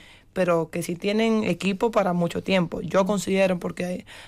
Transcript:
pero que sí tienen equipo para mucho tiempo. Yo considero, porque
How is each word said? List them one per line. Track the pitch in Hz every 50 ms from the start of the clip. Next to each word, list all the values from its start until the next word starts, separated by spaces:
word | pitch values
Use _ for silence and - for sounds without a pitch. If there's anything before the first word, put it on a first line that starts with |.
| - - - - _ _
pero | _ 190 185 175 170 165 160 160
que | - 175
sí | 160 - 175
tienen | 165 - 202 208 220 226 226 220 220 214
equipo | - 175 175 - 190 202 190 240 233
para | 226 220 190 185
mucho | 175 175 170 170 - 180
tiempo. | - - 190 185 170 165 - -
Yo | - 156 156 185 196
considero, | 190 208 190 - - 190 190 196 185 185 170
porque | - 180 165 - 180 180 180 - - - - - -